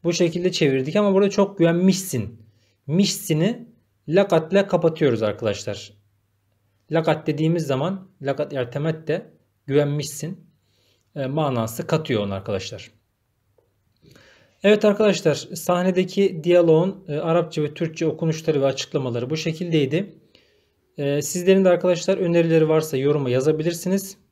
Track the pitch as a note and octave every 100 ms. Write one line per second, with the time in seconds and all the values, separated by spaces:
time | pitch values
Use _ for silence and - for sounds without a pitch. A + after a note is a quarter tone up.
0 | E3+ E3+ F3 F3 F3+ F3 D3+ C3+ C3+ G3+
1 | G3+ F#3+ G3+ G3 G3 - E3+ E3+ F#3+ F#3
2 | - B2+ G2 - - _ _ _ - E3
3 | G3+ - - D#3 F#3 A#3+ - _ _ _
4 | - E3+ G3 D#3+ D#3+ G3 G3 F3+ E3 D#3+
5 | C#3+ A2+ G#2+ G2+ A2 G2+ - G2+ - _
6 | _ _ _ _ _ _ _ _ _ D#3+
7 | D#3+ D#3 - D3+ D#3+ E3+ C#3 C3 D#3+ G3
8 | - _ C3+ C#3 D3 C#3 B2 C#3+ D#3 D#3
9 | - E3 - _ _ _ - C#3 C#3+ D3
10 | C#3+ - D#3 G3 _ _ _ _ _ _
11 | _ - C3 D3 D3+ B2 A2 - - D#3+
12 | D#3 A2+ G2+ G2 G#2+ G2 - G#2 - _
13 | _ _ _ _ _ _ _ _ _ _
14 | _ - - _ _ _ G3+ G#3 G#3 G3+
15 | G#3+ E3+ E3 C#3+ - E3 - F3+ F#3 F#3
16 | F#3 G3 G3 E3+ E3 F3 E3+ D#3+ F#3 F#3+
17 | - D3 E3 E3+ E3 - D3 D3 D#3+ -
18 | D#3+ - D#3+ D#3 - D3 C3+ C3 - D3+
19 | C3 A#2 B2+ D#3 E3 D#3+ F3 D#3+ C3 D#3
20 | G3+ - _ _ _ _ _ _ _ -
21 | C#3+ C#3+ C#3+ F3+ F3+ F#3+ F#3 F3 F3+ E3+
22 | - F#3+ F3 E3+ E3 E3 D#3 D#3 D#3 C3+
23 | C#3 D3 C3 B2 C#3+ D#3 D#3+ E3+ F3+ F#3+
24 | - - _